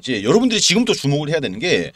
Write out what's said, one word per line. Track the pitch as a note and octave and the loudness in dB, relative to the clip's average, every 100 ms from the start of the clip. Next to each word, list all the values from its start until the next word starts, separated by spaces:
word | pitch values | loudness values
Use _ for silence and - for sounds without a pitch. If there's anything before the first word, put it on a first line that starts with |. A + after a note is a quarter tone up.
이제 | - A2 | -6 -2
여러분들이 | G#2 G#3 B3+ G#3+ | 2 2 2 0
지금부터 | - F#3+ A#3+ - | 0 2 0 0
주목을 | C#3 C#3+ D3 | 0 0 0
해야 | D#3+ | -4
되는 | A#2 G2+ | -4 -4
게 | E3+ G#2+ D#2+ | 0 0 -2